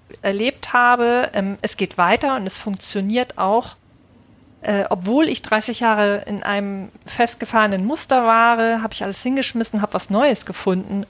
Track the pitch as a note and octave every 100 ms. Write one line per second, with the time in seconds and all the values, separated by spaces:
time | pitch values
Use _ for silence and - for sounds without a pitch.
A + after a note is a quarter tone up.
0 | _ - G3 G3+ A#3+ - - B3 B3 B3
1 | A#3+ A#3+ - G#3 G3 G3 - - F#3+ -
2 | F3 A#3 C#4+ B3 F#3+ - A3 F#3+ - G3+
3 | G3 A#3 C4 - F#3+ A3 - - _ _
4 | _ _ _ _ _ _ - G3+ - F#3
5 | F3+ C4 D#4+ - - G#3+ A3+ A3+ A#3 G#3+
6 | G#3 G3+ - G3+ - G3+ G3+ G3 F#3 -
7 | - - A#3 - A3+ A3+ G#3+ F#3+ G3+ D#4+
8 | - C4 A3+ A3+ A#3 A#3 A3+ A3+ A3 -
9 | G3 G3 B3+ C4+ A#3+ A3+ A3+ G#3 G#3 F#3
10 | - G3+ C#4+ G#3 - F#3 - F#3 - G3
11 | -